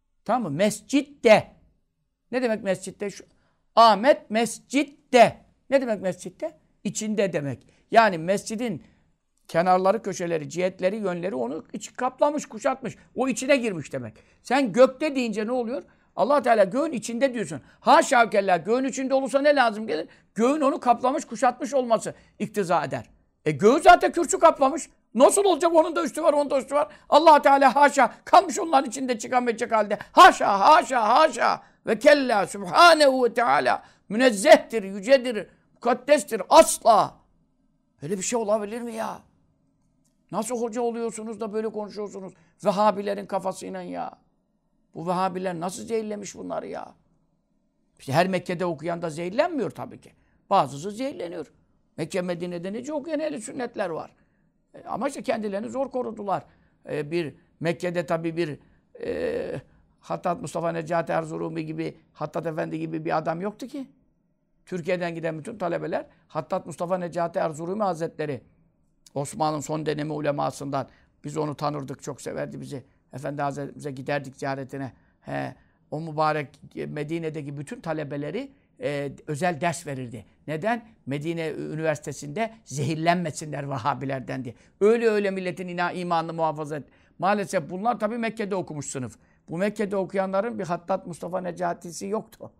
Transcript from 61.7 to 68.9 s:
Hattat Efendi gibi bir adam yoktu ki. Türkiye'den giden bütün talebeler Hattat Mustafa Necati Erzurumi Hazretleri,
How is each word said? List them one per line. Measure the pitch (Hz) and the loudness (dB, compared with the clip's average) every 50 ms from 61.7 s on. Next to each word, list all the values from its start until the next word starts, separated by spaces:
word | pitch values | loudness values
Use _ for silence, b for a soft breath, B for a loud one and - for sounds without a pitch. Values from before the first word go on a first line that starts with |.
| 156 160 160 156 151 b b b b | -8 -8 -8 -8 -10 b b b b
Hattat | - - 156 - 170 160 | -10 -10 -8 -6 -6 -6
Efendi | 165 156 160 165 165 160 160 | -6 -6 -6 -6 -6 -6 -8
gibi | 165 160 165 160 160 | -8 -8 -8 -8 -4
bir | 165 160 160 | -4 -4 -2
adam | 156 160 160 170 | -2 -4 -6 -6
yoktu | 185 214 208 - - | -6 -10 -10 -10 -14
ki. | 233 - 285 262 - _ _ _ _ _ _ _ _ _ _ _ _ _ _ _ | -14 -12 -12 -14 -14 _ _ _ _ _ _ _ _ _ _ _ _ _ _ _
Türkiye'den | - 160 165 151 165 180 175 175 170 170 | -10 -10 -6 -4 -2 -2 -2 -2 -4 -6
giden | 165 160 165 160 156 | -6 -6 -6 -6 -8
bütün | 151 - 233 208 | -10 -12 -10 -6
talebeler | 190 170 170 156 156 151 196 269 302 - b b b b | -4 -4 -4 -4 -4 -4 -6 -6 -6 -8 b b b b
Hattat | - 151 156 - 190 185 - | -8 -8 -6 -4 -6 -6 -6
Mustafa | - 160 - 180 170 190 180 | -8 -10 -8 -4 -4 -2 -4
Necati | 175 175 147 175 170 170 170 190 | -4 -4 -4 -4 -4 -2 -2 -2
Erzurumi | 165 160 156 147 170 170 190 220 214 | -2 -4 -4 -6 -8 -6 -4 -2 -2
Hazretleri, | 190 175 156 165 156 - - 156 147 139 117 - _ _ _ _ _ _ _ _ _ | -2 -2 -4 -6 -6 -6 -6 -6 -6 -6 -8 -10 _ _ _ _ _ _ _ _ _